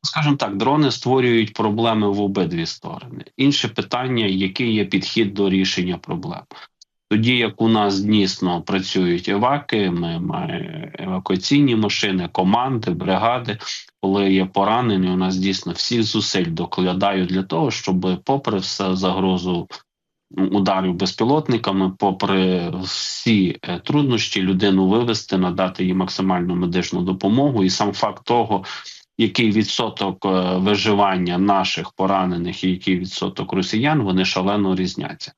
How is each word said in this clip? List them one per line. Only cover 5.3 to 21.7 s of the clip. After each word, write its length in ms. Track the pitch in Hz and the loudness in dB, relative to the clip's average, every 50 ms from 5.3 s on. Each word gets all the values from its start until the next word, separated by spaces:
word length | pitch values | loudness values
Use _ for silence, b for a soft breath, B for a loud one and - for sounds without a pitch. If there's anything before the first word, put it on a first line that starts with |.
| 98 | 0
до 160 | 101 101 95 | 0 0 2
рішення 480 | 95 98 95 92 - - 90 90 90 85 | 2 2 2 0 0 -2 -2 -2 -4 -6
проблем. 420 | - - 90 85 92 - 85 - - _ - - - - _ _ - _ _ _ _ _ | -6 -8 -8 -8 -8 -10 -12 -12 -14 _ -20 -20 -20 -20 _ _ -20 _ _ _ _ _
Тоді 260 | 107 107 113 120 127 | 0 2 2 2 2
як 260 | 123 117 107 104 - | 2 0 -2 0 0
у 60 | 113 113 | 2 4
нас 320 | 113 107 104 101 98 95 | 4 4 2 2 0 0
дійсно 600 | 101 104 107 104 98 92 - - 92 92 87 85 | 2 2 4 4 4 2 0 -2 -2 -2 -2 -2
працюють 680 | 82 - 98 95 95 - - 95 92 87 87 85 92 - | -2 -2 -2 -2 -2 -2 -2 0 2 2 0 0 -2 -2
еваки, 640 | 101 101 117 127 143 143 143 - - 107 101 92 | 0 0 2 0 0 0 -2 -2 -2 0 0 0
ми 300 | 87 85 85 - - - | 0 -2 -4 -4 -4 -4
маємо 680 | 92 - - - - - - - 92 - 82 82 82 - - - | -4 -4 -4 -4 -6 -6 -6 -8 -8 -10 -10 -12 -14 -14 -14 -12
евакуаційні 760 | - 92 92 92 95 - 117 110 - - 143 143 147 135 117 | -8 -6 -6 -6 -2 -2 -2 -2 0 2 4 4 4 4 4
машини, 520 | 110 110 101 - - - 104 95 92 87 85 | 2 2 0 0 -2 -2 0 0 -2 -2 -2
команди, 580 | - - 92 92 104 117 127 135 135 117 - - | -2 0 2 2 4 2 2 0 -2 -2 -2 -2
бригади. 680 | 87 - 90 98 95 - 107 117 123 127 120 117 101 B B B B B B B _ _ | -4 -2 0 0 0 2 2 0 0 0 -2 -6 -8 B B B B B B B _ _
Коли 320 | - 98 98 101 101 95 | -2 0 2 2 4 4
є 120 | 95 95 92 | 4 4 2
поранені, 640 | 95 - 98 98 101 110 120 123 117 101 92 92 90 | 2 0 0 2 2 2 2 2 2 2 2 2 2
у 60 | 92 | 2
нас 200 | 90 92 92 95 | 0 0 0 0
дійсно 360 | 92 92 98 95 - - 87 | 0 0 0 -2 -2 -4 -8
всіх 300 | 87 - - - 123 117 | -6 -4 -4 -2 0 0
зусиль 440 | 110 110 - 110 101 - - 98 87 82 | 0 0 0 -2 -2 0 0 0 -2 -2
докладають 800 | 82 82 87 - - - 90 92 90 95 101 101 98 95 92 87 | -2 -4 -6 -4 -2 -2 0 0 0 0 0 0 2 0 0 0
для 140 | 92 95 | 0 -2
того, 280 | 95 - 80 80 156 127 | -2 -2 -2 0 0 0
щоб 500 | 113 - - - 92 90 90 92 92 90 _ | -2 -4 -2 -2 -2 0 0 0 -2 -2 _
попри 340 | - 135 135 - 120 110 95 | -2 -2 0 0 -2 -2 -2
все 380 | 92 - - - 101 92 92 | -4 -4 -4 -4 -2 -2 0
загрозу, 720 | 92 95 92 92 95 92 95 92 90 87 92 90 87 - - - - _ _ _ _ _ _ _ _ _ _ | 0 0 0 0 0 0 0 0 0 0 -2 -2 -2 -4 -8 -14 -20 _ _ _ _ _ _ _ _ _ _
ну, 160 | - 92 95 | -2 -2 0
ударів 480 | 92 95 101 95 95 95 95 92 92 87 | 2 2 2 2 2 2 2 0 -2 0
безпілотниками, 960 | 87 95 90 - - 113 120 143 156 151 - 127 110 - 101 | 0 -2 -4 0 -2 0 2 2 0 2 0 0 0 0 0